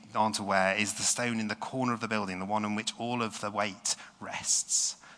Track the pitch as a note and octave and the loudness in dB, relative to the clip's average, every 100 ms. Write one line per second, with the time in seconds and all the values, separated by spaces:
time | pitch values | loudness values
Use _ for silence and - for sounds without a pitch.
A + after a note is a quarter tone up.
0 | - A2+ G#2+ G#2+ G2+ G2 F#2+ G2+ G2+ - | -4 2 2 2 2 4 6 4 0 0
1 | - - B2 A2+ G#2+ G#2+ - C3 B2 A#2 | 0 2 0 0 -2 -4 -4 0 0 0
2 | A2+ G#2+ G2 F#2 G2 G#2+ G#2+ G#2 G#2+ - | 0 0 0 -4 0 0 0 0 -2 -4
3 | A#2 A#2+ A2+ G2 G#2 G#2 G#2 F#2+ - - | -2 -2 -2 -4 -4 0 -2 -2 -4 -4
4 | - - F#2+ - - - - - - - | -6 -12 -10 -6 0 0 2 0 0 -4
5 | - | -16